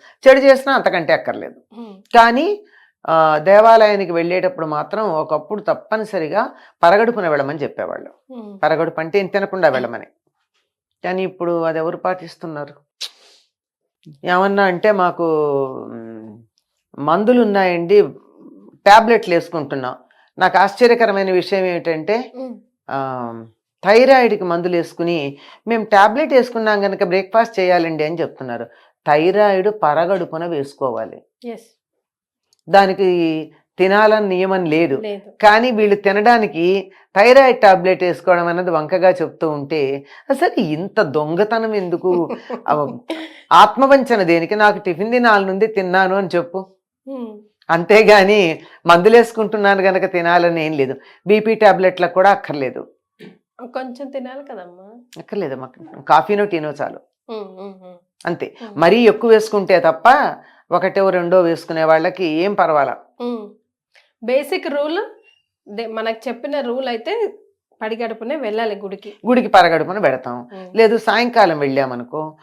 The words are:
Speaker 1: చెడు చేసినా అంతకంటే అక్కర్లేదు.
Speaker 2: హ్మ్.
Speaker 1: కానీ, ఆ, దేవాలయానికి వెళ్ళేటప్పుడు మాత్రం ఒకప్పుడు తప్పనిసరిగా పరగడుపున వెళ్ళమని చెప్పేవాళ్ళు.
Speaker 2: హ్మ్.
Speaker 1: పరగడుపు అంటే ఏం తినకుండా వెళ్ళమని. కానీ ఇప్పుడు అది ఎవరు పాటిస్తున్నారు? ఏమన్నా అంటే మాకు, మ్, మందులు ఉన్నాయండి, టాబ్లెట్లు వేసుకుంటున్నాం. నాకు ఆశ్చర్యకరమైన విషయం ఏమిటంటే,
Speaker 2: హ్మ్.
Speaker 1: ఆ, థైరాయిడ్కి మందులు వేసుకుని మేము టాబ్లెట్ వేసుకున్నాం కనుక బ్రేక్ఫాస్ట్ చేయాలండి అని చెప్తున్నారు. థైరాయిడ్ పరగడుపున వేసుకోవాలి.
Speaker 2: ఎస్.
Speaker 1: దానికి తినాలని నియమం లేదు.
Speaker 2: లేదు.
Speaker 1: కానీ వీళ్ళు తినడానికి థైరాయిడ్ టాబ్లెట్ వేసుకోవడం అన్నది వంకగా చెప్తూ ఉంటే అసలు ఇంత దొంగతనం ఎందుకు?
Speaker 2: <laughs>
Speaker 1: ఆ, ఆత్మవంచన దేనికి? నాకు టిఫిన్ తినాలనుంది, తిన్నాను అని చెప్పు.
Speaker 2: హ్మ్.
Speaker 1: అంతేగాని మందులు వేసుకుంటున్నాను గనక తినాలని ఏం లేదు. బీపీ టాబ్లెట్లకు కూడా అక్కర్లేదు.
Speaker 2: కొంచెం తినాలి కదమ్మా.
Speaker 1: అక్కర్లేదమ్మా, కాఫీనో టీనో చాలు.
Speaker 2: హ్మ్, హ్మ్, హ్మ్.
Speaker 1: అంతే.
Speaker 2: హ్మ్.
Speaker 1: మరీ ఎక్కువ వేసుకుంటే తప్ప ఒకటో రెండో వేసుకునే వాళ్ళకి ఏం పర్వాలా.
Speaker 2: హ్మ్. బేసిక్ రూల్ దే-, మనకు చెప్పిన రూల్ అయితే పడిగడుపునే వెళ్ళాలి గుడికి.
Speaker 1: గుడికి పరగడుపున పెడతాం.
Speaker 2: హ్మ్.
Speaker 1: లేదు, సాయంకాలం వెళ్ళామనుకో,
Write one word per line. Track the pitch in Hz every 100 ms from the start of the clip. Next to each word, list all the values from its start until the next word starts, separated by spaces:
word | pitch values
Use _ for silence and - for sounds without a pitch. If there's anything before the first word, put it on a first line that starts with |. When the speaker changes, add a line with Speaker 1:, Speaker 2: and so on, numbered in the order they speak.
| _ _ 262
Speaker 1:
చెడు | 262
చేసినా | 269 262 269
అంతకంటే | 254 185 180 156
అక్కర్లేదు. | 156 - 107 - - _
Speaker 2:
హ్మ్. | 220 220 196 _
Speaker 1:
కానీ, | 233 233 247 359 415 - _ _ _ -
ఆ, | 160 156 151
దేవాలయానికి | 165 208 226 226 214 202 175
వెళ్ళేటప్పుడు | 170 170 180 185 165 156
మాత్రం | 151 147 202 208
ఒకప్పుడు | 156 147 151 - 208
తప్పనిసరిగా | - - - 220 208 185 156 190 262 - _ _
పరగడుపున | 170 208 226 214 170
వెళ్ళమని | 143 135 156
చెప్పేవాళ్ళు. | 127 - 87 - - _ -
Speaker 2:
హ్మ్. | 247 208 196
Speaker 1:
పరగడుపు | 151 160 160 160
అంటే | 160 202
ఏం | 180
తినకుండా | 196 196 190 160
వెళ్ళమని. | 127 120 113 - _ _ _ _ _ _ _ _ _
కానీ | 175 185
ఇప్పుడు | 185 185 175 170
అది | 165 160
ఎవరు | 165 175
పాటిస్తున్నారు? | 185 185 170 - 170 151 143 - _ - - _ _ _ _ _ _ _ _ _ 160 147
ఏమన్నా | 175 180 196 196
అంటే | 196 175 214
మాకు, | 196 180 165 165 156 147 139 131 127 113
మ్, | 117 113 110 110 113 113 _ _ _ _ -
మందులు | 147 180 220 247
ఉన్నాయండి, | 208 196 185 175 170 208 151 - _ _ - 196 202 _ 196
టాబ్లెట్లు | 220 226 233 185
వేసుకుంటున్నాం. | 170 165 165 143 139 127 - _ _ _ -
నాకు | 180 180
ఆశ్చర్యకరమైన | 196 - 240 240 214 196 190
విషయం | 180 175 196
ఏమిటంటే, | 185 170 165 160 156 233 247 254
Speaker 2:
హ్మ్. | 262 214 _ _ -
Speaker 1:
ఆ, | 135 135 127 117 113 113 _ _ _
థైరాయిడ్కి | 185 226 262 262 233 202
మందులు | 180 170 180 175
వేసుకుని | 160 - 170 170 139 139 - - 214
మేము | 226
టాబ్లెట్ | 214 202 208 247 311
వేసుకున్నాం | 262 240 226 214 202
కనుక | 196 190
బ్రేక్ఫాస్ట్ | 185 185 190 226 226 -
చేయాలండి | 180 175 165 156
అని | 151 170
చెప్తున్నారు. | 143 - 127 120 117 _ _ _ 151
థైరాయిడ్ | 151 175 202 208 190 208 214
పరగడుపున | 151 147 170 190 170 160 170
వేసుకోవాలి. | 151 135 - 131 113 110 - _ _
Speaker 2:
ఎస్. | 240 220 _ _ _ _ _ _ _ _ _ _ -
Speaker 1:
దానికి | 190 196 185 185 175 165 156 156 _ _ -
తినాలని | 185 208 214 214 202
నియమం | 185 190 190
లేదు. | 165 156 160 139
Speaker 2:
లేదు. | 214 202 - -
Speaker 1:
కానీ | 208 220 254
వీళ్ళు | 214 208 202
తినడానికి | 202 202 220 233 208 160 175 196 185 _ _ 190
థైరాయిడ్ | 233 269 262 247
టాబ్లెట్ | 202 185 185 175
వేసుకోవడం | 180 - 185 175 170
అన్నది | 170 180
వంకగా | 160 151 185 185
చెప్తూ | 180 151 - 160
ఉంటే | 147 139 156 135 139 - - -
అసలు | 277 - -
ఇంత | 165 151 196 226
దొంగతనం | 165 151 151 170 208 226 220
ఎందుకు? | 208 175 170 180 175 156 240 -
Speaker 2:
<laughs> | 240 -
Speaker 1:
ఆ, | 151 143 120 - 320 - - -
ఆత్మవంచన | 170 214 233 269 277 240 220
దేనికి? | 170 170 165 208
నాకు | 208 185
టిఫిన్ | 190 160 220
తినాలనుంది, | 247 240 202 196 190 220
తిన్నాను | 202 180 185 185 196
అని | 180 175
చెప్పు. | 170 190 190 _ _ _ 262
Speaker 2:
హ్మ్. | 262 226 208 _ _ -
Speaker 1:
అంతేగాని | 170 170 214 208 208 190 208 170 156 - - 170
మందులు | 170 202 233
వేసుకుంటున్నాను | 226 220 214 214 202 196
గనక | 190 185 185
తినాలని | 180 170 175 170 170
ఏం | 156
లేదు. | 151 127 135 - _ 170
బీపీ | 208 214
టాబ్లెట్లకు | 220 214 180 185 180 175
కూడా | 180 196
అక్కర్లేదు. | 190 - 143 127 - - _ _ _ 190 _ _ -
Speaker 2:
కొంచెం | 247 262 254 247 269
తినాలి | 277 247 269
కదమ్మా. | 277 214 175 175 196 240 240 165
Speaker 1:
అక్కర్లేదమ్మా, | - 202 151 131 131 _ - - 139
కాఫీనో | 156 160 208
టీనో | 208 165 151
చాలు. | 143 131 - _ _ -
Speaker 2:
హ్మ్, | 220
హ్మ్, | 190 185 196
హ్మ్. | 190 185 180 _ _ 170
Speaker 1:
అంతే. | 165 143 -
Speaker 2:
హ్మ్. | 226 151
Speaker 1:
మరీ | 170 233 226
ఎక్కువ | 214 233
వేసుకుంటే | 220 214 208 185 180
తప్ప | 165 160 233 285 190 143 _ _ -
ఒకటో | 170 185 196 190
రెండో | 180 175 185
వేసుకునే | 170 165 - 165
వాళ్ళకి | 160 160 180 180
ఏం | 170 156 196
పర్వాలా. | 202 165 147 131 - _ -
Speaker 2:
హ్మ్. | 240 233 202 _ _ _ _ _ _ _
బేసిక్ | 226 269 285 370 330
రూల్ | 285 302 359 494 - _ _ _ _ -
దే-, | 208 226
మనకు | 220 220 220 254
చెప్పిన | 240 285 285
రూల్ | 240 254 254
అయితే | 233 320 466 403 - _ _ _ -
పడిగడుపునే | 220 226 226 220 233 311
వెళ్ళాలి | 220 214 226
గుడికి. | 196 196 190 208 - 214
Speaker 1:
గుడికి | 247 240
పరగడుపున | 196 170 160 151 202
పెడతాం. | 151 127 123 123 120
Speaker 2:
హ్మ్. | 190 185 190
Speaker 1:
లేదు, | 226 233
సాయంకాలం | 226 214 240 240 190 151
వెళ్ళామనుకో, | 143 135 131 120 120 156 156 151